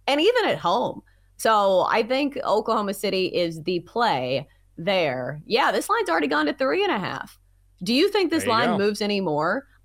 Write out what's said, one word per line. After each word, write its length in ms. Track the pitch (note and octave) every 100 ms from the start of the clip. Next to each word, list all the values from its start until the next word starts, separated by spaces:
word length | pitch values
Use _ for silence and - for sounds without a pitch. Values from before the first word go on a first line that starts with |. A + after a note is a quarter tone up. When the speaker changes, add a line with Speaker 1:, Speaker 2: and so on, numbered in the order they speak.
| -
Speaker 1:
and 120 | C#4+
even 260 | F#4+ B4 G#4+
at 120 | D#3
home. 460 | E3+ G#3 G3+ - - _ _ -
So 480 | A3+ A3 G3 F#3 D#3
I 140 | G#3+
think 340 | A3 C4 C#4+ -
Oklahoma 500 | - G3+ A3 A3 G3+
City 340 | G3+ G#3 F#3+ F#3
is 360 | - F3 D#3+
the 160 | D#3 F3+
play 640 | - A3+ A#3 D3 C3 C3+ C#3+ _ _ -
there. 640 | E3+ F#3+ D#3 B2+ B2+ D3 -
Yeah, 260 | A3+ D#4
this 160 | G#3 -
line's 220 | A4+ F#4+
already 180 | E4 D4
gone 200 | D4 D4+
to 60 |
three 300 | D4+ C4+ E4
and 80 | G4+
a 80 | A#3
half. 400 | E3+ - - - _ _ _ -
Do 120 | F3+
you 160 | B3 G4
think 200 | G#4 E4+
this 140 | D#4+
Speaker 2:
There 60 | -
you 80 | A3+
Speaker 1:
line 100 | A#3+
Speaker 2:
go. 60 | G3+
Speaker 1:
moves 220 | G3+ G#3
anymore? 640 | G#3 G3+ F3+ D3 D#3+ A3+ - _